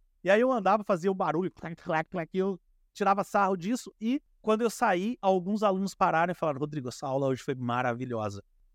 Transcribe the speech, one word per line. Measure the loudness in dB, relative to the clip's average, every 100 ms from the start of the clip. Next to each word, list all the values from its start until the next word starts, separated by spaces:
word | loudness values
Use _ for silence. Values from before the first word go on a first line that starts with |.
| _ _
E | 2
aí | 4
eu | 4
andava, | 2 2 2
fazia | 2 0 0
o | 0
barulho, | 0 0 -2
clac, | -6 -12 -10
clac, | -2 -2 -2
clac, | -6 -4
e | -2
eu | -2 -4 _ _ _
tirava | -2 2 2
sarro | 2 2 2 0
disso. | -2 -4 -6 -6
E | -4 -4 -6 _
quando | 0 2
eu | 0
saí, | 0 2 2 0 -2
alguns | 2 2 0 0
alunos | 2 0 -4 0
pararam | 2 4 2
e | 0
falaram, | -2 -2
"Rodrigo, | -4 -6 -8
essa | -8 -4
aula | 0 0
hoje | -2
foi | -4 -4
maravilhosa." | -2 0 0 -2 -4 -4 -4 -8 -16 _ _